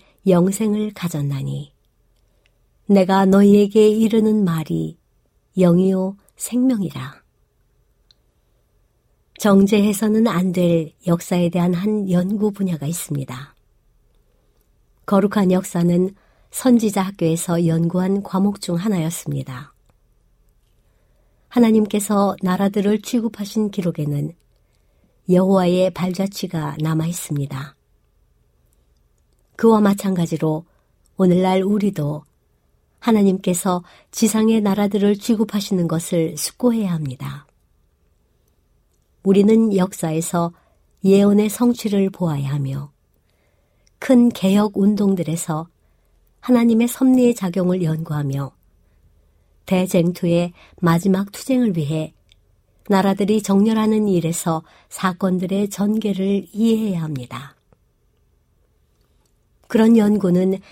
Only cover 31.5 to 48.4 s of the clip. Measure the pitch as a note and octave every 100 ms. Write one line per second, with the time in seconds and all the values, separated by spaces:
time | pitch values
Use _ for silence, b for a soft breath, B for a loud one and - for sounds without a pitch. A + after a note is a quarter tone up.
31.5 | F#3+ F#3+ G#3 G3+ F#3+ D3 D3 - _ _
32.5 | _ _ _ _ _ - A3 G3 F#3 F#3
33.5 | F3+ G3 F3+ F3 b b - A3 A3 A3
34.5 | A3+ G#3 F#3+ G#3 G#3 G3+ G3+ - G#3+ A3
35.5 | G#3 G3+ F#3+ E3 D#3+ - F3 D#3+ D3+ -
36.5 | - B3 A3+ G3 E3+ D3 B2+ C#3 C#3 -
37.5 | _ _ _ _ _ _ _ _ _ _
38.5 | _ _ _ _ _ _ _ G3 G3 G3+
39.5 | A3 A3+ G3 F#3 - E3 D#3 E3+ F3 E3+
40.5 | b b b b _ F#3+ G3 G3+ G#3 G#3
41.5 | - A#3+ A#3+ G#3+ G3+ F#3+ F#3+ F3 C#3+ C3+
42.5 | C#3+ C3+ C#3 C#3+ _ _ _ _ _ _
43.5 | _ _ _ _ - - B3+ A#3+ A#3 F#3+
44.5 | G3+ G#3 G3+ G3 G3+ G3+ F#3+ D#3 E3 -
45.5 | D#3 E3+ _ _ _ _ _ _ _ -
46.5 | B3 A#3 A3+ A#3+ - C4 B3+ B3 A#3+ F#3+
47.5 | F3+ F3+ F#3 D#3+ D#3+ E3 D3 C#3+ C3+